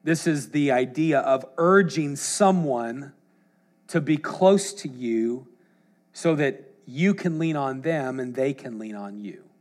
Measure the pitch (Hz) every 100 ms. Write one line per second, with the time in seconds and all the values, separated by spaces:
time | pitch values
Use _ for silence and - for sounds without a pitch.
0 | 151 165 170 151 117 147 143 127 127 135
1 | 160 139 135 131 - - 170 196 175 160
2 | 147 139 - - 196 185 151 120 117 123
3 | 143 _ _ _ _ _ _ _ - 165
4 | 147 151 - - 185 196 - - 147 127
5 | 120 113 117 123 131 _ _ _ _ _
6 | _ - 170 151 139 131 - _ - 127
7 | 190 196 180 156 165 151 135 131 151 160
8 | 131 131 123 123 135 139 131 110 110 104
9 | 101 104 101 80 - _